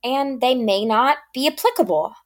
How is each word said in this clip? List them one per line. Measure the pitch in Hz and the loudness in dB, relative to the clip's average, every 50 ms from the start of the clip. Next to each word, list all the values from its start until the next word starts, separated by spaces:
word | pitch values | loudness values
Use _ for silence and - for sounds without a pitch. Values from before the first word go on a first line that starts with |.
| - | -4
and | 240 262 277 277 277 269 247 | -4 -2 -2 -2 -4 -4 -2
they | 233 254 254 | 0 0 0
may | 254 233 214 196 196 214 | 0 0 0 0 0 0
not | 226 220 214 247 269 294 - - _ _ | 0 2 2 2 2 0 0 -4 _ _
be | 254 262 | -2 -2
applicable | 302 302 - - 480 466 - 320 285 262 - 156 - - - _ | -2 -2 2 0 0 2 2 0 2 2 0 -2 -4 -8 -14 _